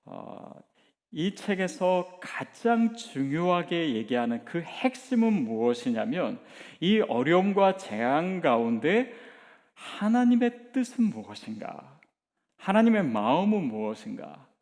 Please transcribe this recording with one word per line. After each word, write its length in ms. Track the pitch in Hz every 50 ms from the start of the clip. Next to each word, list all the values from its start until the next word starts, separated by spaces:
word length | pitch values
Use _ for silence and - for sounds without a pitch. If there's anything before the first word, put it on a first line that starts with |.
| _
어, 460 | - 50 50 - - - - - - - - - _ _ _ _ _ _ _ _ _
이 240 | - 170 160 196 196
책에서 800 | - - - 202 185 190 180 - - 185 180 185 180 175 - - -
가장 720 | - - - - 135 - - - - 233 233 226 226 226 226
중요하게 960 | - - - - 135 135 139 139 160 175 180 180 175 170 - 175 170 165 156 120
얘기하는 500 | 110 110 107 127 120 120 117 117 120 -
그 160 | - - -
핵심은 840 | 160 - - - - 262 254 - - - 254 233 226 226 214 190 131
무엇이냐면, 960 | 110 113 110 117 120 120 120 - 127 117 113 - 110 135 180 156 110 85 - - - - - - - - -
이 220 | 160 180 214 214
어려움과 760 | 214 - - - 131 147 170 185 185 202 196 196 196 190 190
재앙 640 | 190 - - 107 107 117 123 135 151 170 185 190 180
가운데 720 | 165 151 120 113 117 117 117 113 - 151 190 226 254 247 - - - - - - - - - _ _ _ _
하나님의 960 | - - - - - 202 214 226 247 247 240 247 240 240 240 240 - - -
뜻은 380 | - 269 254 240 - - 233 214
무엇인가? 920 | - 110 104 - 107 - - - 110 107 - - 82 71 67 67 - _ _ _ _ _ _ _ _ _ _ _ _ _
하나님의 460 | - - 196 214 226 233 226 214 185
마음은 600 | 139 113 110 104 113 135 165 196 208 214 208 170
무엇인가? 840 | 127 107 107 107 107 110 - - 110 104 - - - 76 - 139 _ _ _